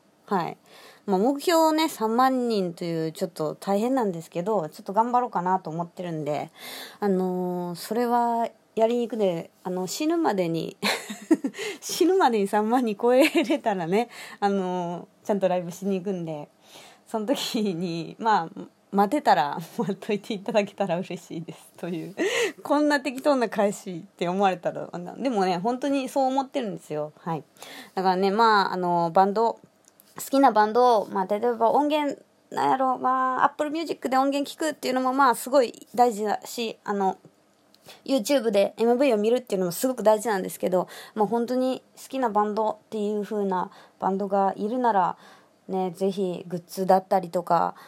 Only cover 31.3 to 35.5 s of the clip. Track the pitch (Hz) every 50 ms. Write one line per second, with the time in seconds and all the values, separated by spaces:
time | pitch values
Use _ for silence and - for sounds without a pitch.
31.3 | 208 208 233 240 233 226 233 220 - 262 294 294 302 302 294 277 - - - _
32.3 | _ _ _ - - - 262 285 269 254 262 262 254 - - 254 262 262 262 262
33.3 | 254 - - 285 - - 302 302 294 330 330 - - - - 254 262 262 269 277
34.3 | 277 285 285 - - - 330 302 285 - - 247 254 254 254 254 262 277 277 247
35.3 | 226 - - 247